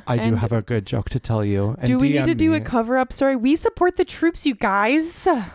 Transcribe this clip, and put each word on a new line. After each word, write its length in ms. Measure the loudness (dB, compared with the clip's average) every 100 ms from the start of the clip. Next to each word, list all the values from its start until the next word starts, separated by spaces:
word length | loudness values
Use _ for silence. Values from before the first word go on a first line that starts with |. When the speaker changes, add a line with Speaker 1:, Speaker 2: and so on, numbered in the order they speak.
| -2
Speaker 1:
I 100 | -2
do 60 |
Speaker 2:
and 160 | 0 0
Speaker 1:
have 120 | 0
a 100 | -2
good 240 | -2 -4 -2
joke 220 | -4 -4
to 100 | -4
tell 240 | -2 -2 0
you. 320 | 0 0 -2
And 80 | 0
Speaker 2:
do 100 | 2
we 100 | 2
need 40 | 2
Speaker 1:
D 40 |
M 60 | 2
Speaker 2:
to 100 | 2
do 180 | 2
a 60 | 0
Speaker 1:
me. 60 | 0
Speaker 2:
cover-up 480 | -2 0 0 0
story? 240 | 0 0 2
We 180 | 2 2
support 400 | 0 2 0 2
the 80 |
troops, 420 | -2 0 -2 0 -2
you 100 | -2
guys. 720 | 0 2 2 2 0 -2 0 0 -2